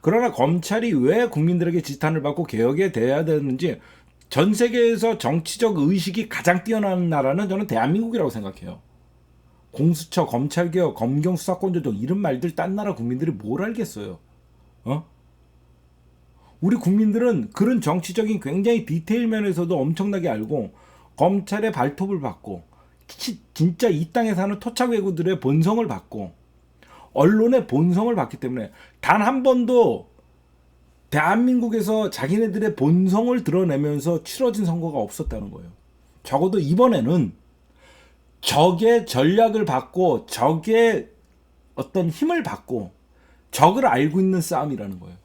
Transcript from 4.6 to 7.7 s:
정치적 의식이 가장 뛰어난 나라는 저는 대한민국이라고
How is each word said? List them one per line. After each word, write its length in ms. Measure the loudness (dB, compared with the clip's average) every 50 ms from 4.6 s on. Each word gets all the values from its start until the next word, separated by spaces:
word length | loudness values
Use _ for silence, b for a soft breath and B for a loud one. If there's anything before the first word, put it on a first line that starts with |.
| 2 0 2 4 4 4 2 2 0 0 -2 0
정치적 580 | -2 -2 -2 -2 -2 -4 -6 -2 0 0 0
의식이 520 | 2 2 2 2 2 0 -2 -4 -6 -6 -6
가장 340 | -8 -2 2 2 2 2 0
뛰어난 480 | -2 -2 -2 0 -2 0 0 0 0
나라는 380 | 0 0 2 2 0 0 -2 -2
저는 180 | -2 -4 -4
대한민국이라고 640 | -2